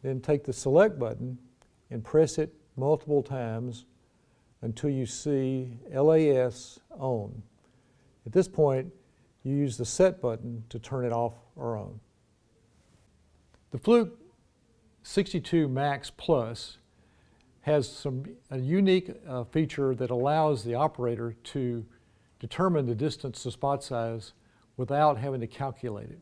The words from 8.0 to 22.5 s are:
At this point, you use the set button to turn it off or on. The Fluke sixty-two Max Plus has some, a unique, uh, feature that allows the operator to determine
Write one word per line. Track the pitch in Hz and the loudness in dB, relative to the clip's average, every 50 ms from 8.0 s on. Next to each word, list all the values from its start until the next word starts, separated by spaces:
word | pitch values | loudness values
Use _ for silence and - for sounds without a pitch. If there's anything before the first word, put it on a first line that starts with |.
| _ _ _ _ _ | _ _ _ _ _
At | - 107 | 0 2
this | 185 185 185 | 2 2 2
point, | - - 151 143 135 131 135 180 - - _ _ _ _ _ _ _ _ _ | 4 4 4 4 4 2 -2 -4 -12 -18 _ _ _ _ _ _ _ _ _
you | 131 139 | -2 0
use | 143 143 139 113 | 0 0 0 -2
the | - 123 | -4 -6
set | - - - 180 190 180 185 | -6 4 4 4 4 4 2
button | - 123 113 110 117 120 120 117 113 - | -4 -4 -4 -4 -6 -10 -10 -10 -12 -10
to | - 117 | -12 -12
turn | 113 - 135 131 123 | -10 -8 -6 -4 -2
it | 120 113 | -2 0
off | 117 117 113 113 - - _ _ | 0 -2 -2 -4 -8 -20 _ _
or | - 135 117 117 | -10 -6 -6 -6
on. | 107 101 98 95 104 _ _ _ _ _ _ _ _ _ _ _ _ _ _ _ _ _ _ _ _ _ _ _ _ _ _ _ _ _ _ _ _ _ _ | -6 -8 -10 -14 -16 _ _ _ _ _ _ _ _ _ _ _ _ _ _ _ _ _ _ _ _ _ _ _ _ _ _ _ _ _ _ _ _ _ _
The | - 127 | -12 -4
Fluke | - - 233 240 226 175 - - - - _ _ _ _ _ _ _ _ _ _ _ _ _ _ _ | 4 6 6 6 6 2 -4 -16 -20 -20 _ _ _ _ _ _ _ _ _ _ _ _ _ _ _
sixty-two | - - - 196 - - 170 - - - 165 156 139 | -4 0 0 0 0 -2 -6 -4 0 2 2 2 2
Max | 127 131 139 143 139 131 - - | 0 0 0 -2 -2 -4 -8 -14
Plus | - - - - 165 139 117 110 117 104 - - - _ _ _ _ _ _ _ _ _ _ _ _ _ _ _ _ _ _ | -18 -12 0 2 2 2 2 -2 -6 -10 -12 -16 -18 _ _ _ _ _ _ _ _ _ _ _ _ _ _ _ _ _ _
has | - 151 147 127 - | 2 2 2 2 0
some, | - - - 143 131 127 135 202 - - _ _ | -6 -8 -8 -6 -6 -6 -8 -10 -14 -18 _ _
a | 143 131 | -6 -4
unique, | 127 131 165 190 202 190 185 185 180 180 - - - 165 | -2 0 2 4 6 6 6 4 2 -2 -14 -16 -12 -8
uh, | 131 127 120 | -6 -6 -6
feature | - - 160 160 143 - - 139 135 131 | -2 0 0 0 0 0 0 0 0 2
that | 117 127 117 | 0 -2 -2
allows | 123 120 120 139 151 160 156 156 147 120 104 | 0 0 2 2 2 4 4 2 2 0 -2
the | 120 117 | -4 0
operator | 123 147 160 - - 123 120 120 110 117 117 110 _ _ | 0 0 0 0 0 -2 -2 -2 -2 -4 -8 -8 _ _
to | - - 143 131 123 120 117 110 - _ _ _ _ _ _ _ _ _ _ | -8 -6 -4 -2 -2 -4 -4 -8 -12 _ _ _ _ _ _ _ _ _ _
determine | - 113 | -14 -12